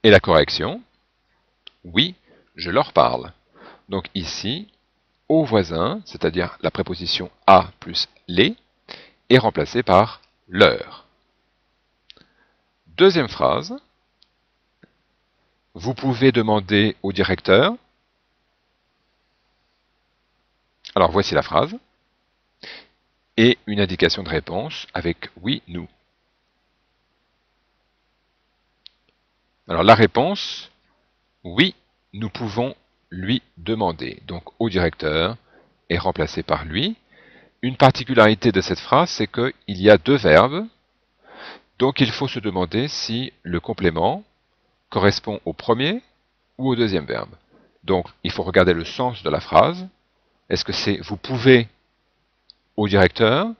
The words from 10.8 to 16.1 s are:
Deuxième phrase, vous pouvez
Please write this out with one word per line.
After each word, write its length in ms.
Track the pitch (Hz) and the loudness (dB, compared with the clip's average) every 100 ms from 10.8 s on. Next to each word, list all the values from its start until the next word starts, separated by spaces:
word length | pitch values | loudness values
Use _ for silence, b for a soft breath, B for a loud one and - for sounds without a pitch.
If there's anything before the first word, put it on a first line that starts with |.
| - - _ _ _ _ _ _ _ _ _ _ _ - _ _ _ _ _ _ _ | -8 -18 _ _ _ _ _ _ _ _ _ _ _ -20 _ _ _ _ _ _ _
Deuxième 400 | - 190 175 117 | 2 4 4 -4
phrase, 480 | - 65 110 160 262 _ _ _ _ _ _ _ _ _ _ _ _ _ _ _ _ _ _ _ | -2 0 0 -6 -16 _ _ _ _ _ _ _ _ _ _ _ _ _ _ _ _ _ _ _
vous 200 | 85 92 | -10 -8
pouvez 380 | 120 135 | -4 -4